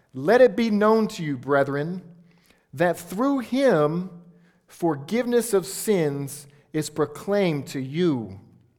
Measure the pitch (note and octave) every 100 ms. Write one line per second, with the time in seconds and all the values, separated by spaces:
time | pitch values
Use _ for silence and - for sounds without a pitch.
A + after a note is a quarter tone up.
0 | _ B2+ D3 A#3+ B3+ F#3 A3+ G#3 G#3+ A3+
1 | G#3+ - D#3 C3+ B2+ C#3 C#3 C#3 D#3 F#3
2 | - - - _ _ _ _ C3+ F3 E3
3 | - F#3+ C4+ C#4 A3+ B3+ C4+ E3+ D3+ E3
4 | F#3 - - _ _ _ _ - E3+ C#3+
5 | C#3 A3 A#3+ A#3+ A3+ G3 F3+ - - G3
6 | D3+ C#3 C#3 - - _ _ D#3 D3+ -
7 | D3 - - G3+ F#3 D3 - C#3+ C3 D3+
8 | F3+ C3 G#2 G2 - _ _